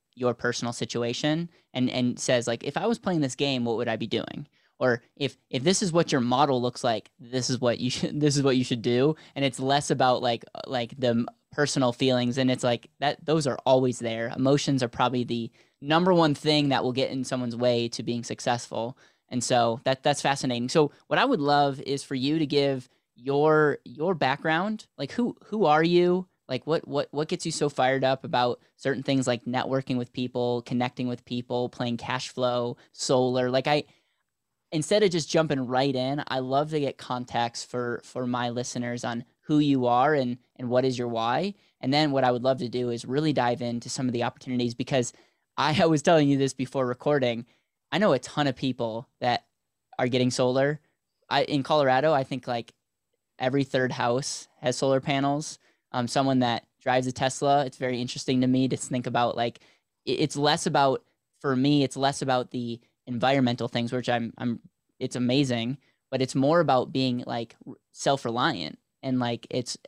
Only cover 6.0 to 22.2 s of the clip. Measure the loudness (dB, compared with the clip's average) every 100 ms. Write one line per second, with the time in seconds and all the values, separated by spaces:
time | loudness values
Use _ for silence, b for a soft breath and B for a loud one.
6 | 2 2 2 2 4 2 -2 -2 -2 -2
7 | -6 -20 -8 -4 -2 0 0 0 -2 -4
8 | -4 0 2 2 2 2 0 -2 0 2
9 | 2 0 B -2 -2 -2 0 0 0 2
10 | 2 2 0 -4 -6 -14 -8 -6 -6 -2
11 | 0 0 -2 -8 _ -2 0 2 0 2
12 | 2 2 0 0 0 2 0 -2 -6 -4
13 | -4 -2 0 0 0 0 4 4 4 0
14 | -4 -4 -4 0 4 4 2 0 0 0
15 | 0 0 -2 -4 -6 b b b 0 4
16 | 6 6 4 2 2 2 4 2 0 -2
17 | -2 -4 -4 -4 -4 0 2 2 0 -4
18 | -6 -6 -6 -6 -2 -4 -4 -8 -8 -10
19 | b b b -6 2 2 2 0 -2 0
20 | 0 0 0 0 -2 -2 0 2 2 b
21 | b 0 2 2 2 4 2 0 -6 -6
22 | -4 -2